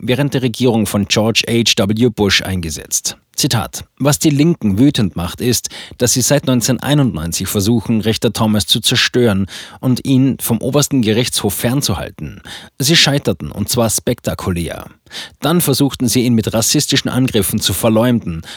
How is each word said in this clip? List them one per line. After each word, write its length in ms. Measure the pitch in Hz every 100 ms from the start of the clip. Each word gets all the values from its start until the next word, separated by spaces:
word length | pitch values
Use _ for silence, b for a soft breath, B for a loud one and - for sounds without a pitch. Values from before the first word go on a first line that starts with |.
während 340 | 107 123 143
der 80 | 135
Regierung 440 | 127 107 127 117 101
von 180 | 104
George 400 | 98 - 107 113 -
H 400 | 117 113 - 101
W 220 | 107 123
Bush 340 | 107 101 -
eingesetzt. 760 | - 92 80 76 - - - - _ -
Zitat: 480 | - 117 67 - - -
"Was 200 | 135 143
die 120 | 160
Linken 500 | 139 160 170 107 95
wütend 340 | 143 139 98
macht, 260 | 82 80 -
ist, 280 | 120 117 - B B B
dass 160 | 123
sie 80 | 131
seit 260 | 117 139 -
neunzehnhunderteinundneunzig 1000 | 127 110 127 - 147 127 82 85 - 95
versuchen, 540 | 104 95 117 - 113
Richter 320 | 104 110 120
Thomas 340 | - 110 107 -
zu 140 | 123
zerstören 680 | - 123 - 123 120 95 95 B B B
und 260 | 131 120
ihn 340 | - 131 135 110
vom 180 | - 117
obersten 440 | - 143 139 135
Gerichtshof 520 | 107 110 123 - 107
fernzuhalten. 880 | - 117 139 - 82 71 - 73 - - B B -
Sie 160 | 131 165
scheiterten, 560 | - 139 123 92 76
und 160 | - 104
zwar 200 | 120 113
spektakulär. 1000 | - - 123 - 82 - 87 80 - - - _ B B B
Dann 220 | 139 175
versuchten 480 | 151 127 139 - 123
sie, 140 | 123
ihn 120 | 120
mit 180 | 113 101
rassistischen 600 | 110 113 151 - 139 -
Angriffen 480 | 123 131 110 95 107
zu 120 | -
verleumden 680 | 101 117 110 123 117 - 82 -